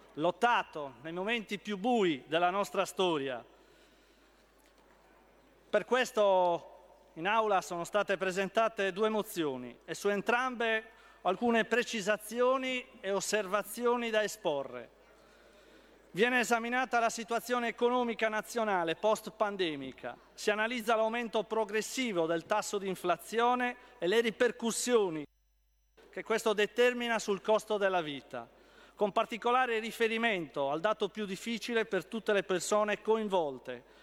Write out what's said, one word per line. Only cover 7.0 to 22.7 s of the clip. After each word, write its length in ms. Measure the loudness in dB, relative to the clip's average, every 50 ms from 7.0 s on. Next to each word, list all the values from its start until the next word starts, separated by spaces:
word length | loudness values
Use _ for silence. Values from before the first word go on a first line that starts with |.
| _ _ -12
in 120 | -6 -2
aula 320 | 0 2 2 2 2 2 2
sono 220 | 0 -2 -6 -8 -4
state 320 | -2 0 0 0 0 0
presentate 760 | -2 -2 -2 -2 -2 -4 0 0 0 0 0 0 -2 -2 -2 0
due 160 | 0 0 0
mozioni 680 | 0 0 -2 -4 -4 -4 -2 -2 -4 -6 -8 -12 -16 -14 _
e 120 | -10 -8
su 120 | -4 -2
entrambe 800 | 0 0 0 0 0 0 0 0 -2 -2 -2 0 0 0 -2 -4 -8 -16 -20 -20 -20 -14 -4 -2
alcune 420 | -2 -2 0 2 2 2 2 2
precisazioni 1200 | 2 0 0 0 -2 -4 -4 -2 -2 -2 -2 -4 -6 -2 0 2 2 2 0 -2 -4 -4 -6 -8 -10 -14 -10
e 100 | -6 -4
osservazioni 1000 | -2 -2 -2 0 -2 -2 0 0 -2 -2 -2 -4 -6 -2 0 2 2 2 0 0
da 120 | 0 0 0
esporre. 680 | 0 -4 -4 -4 -2 -2 -2 -4 -6 -10 -14 -14 -16 _ _ _ -20 -20 -20 -20 -20 -20 -20 -20 -20 -20 -20 -20 -20 -20 -20 -20 -20 -20 -20 _ _
Viene 280 | -2 2 2 4 4 2
esaminata 600 | 2 2 2 0 0 0 -2 -2 0 0 0 2
la 100 | 2 0
situazione 600 | 0 -4 -4 -4 -4 -4 -2 -2 -2 -2 -2 -2
economica 600 | 0 0 2 2 2 2 0 -2 -2 0 0 0
nazionale 680 | 0 -2 -4 -4 -2 -2 0 2 2 2 0 0 0
post-pandemica, 1200 | 0 2 2 2 2 -2 -6 -2 -2 0 0 0 -2 -2 -2 -4 -4 -8 -10 -12 -12 -12 -12 -12 -14 -18 -20 -16
si 180 | -4 -2 0
analizza 440 | 2 2 0 0 -2 -2 0 2 2
l'aumento 480 | 2 2 2 0 -2 -4 -2 -2 -4 -2
progressivo 840 | 0 0 -2 0 0 -2 -4 -4 -4 -4 -4 -2 0 0 0 2
del 180 | 2 0 -2 -2
tasso 320 | 0 0 0 0 -2